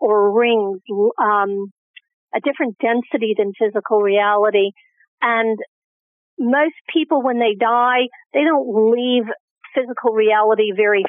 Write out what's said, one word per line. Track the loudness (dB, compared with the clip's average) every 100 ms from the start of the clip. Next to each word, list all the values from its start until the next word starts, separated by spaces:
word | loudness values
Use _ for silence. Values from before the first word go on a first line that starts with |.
or | 0 2 2 2
rings, | 2 0 -2 -6 -8 -2 0 0
um, | 0 0 0 -4 -8 _ _ -20 _ _ _
a | -6
different | -4 -4 -4 -4
density | -2 -2 -2 -4 -2 -2
than | -4 -2
physical | -2 -2 -2 0
reality. | 2 2 2 2 2 2 0 -4 _ _ _ -4
And | -2 0 -2 -4 -8 _ _ _ _ _ _ -6
most | -2 0 0 -4 -6
people, | -4 0 0
when | 0 0
they | 0 0
die, | 0 2 2 0 -2 -8 _
they | -2
don't | 0 0 0 2 2
leave | 2 2 0 -2 -8 _ _ -8
physical | -6 -6 -4 -2
reality | 0 2 2 2 2 0 0
very | 2 2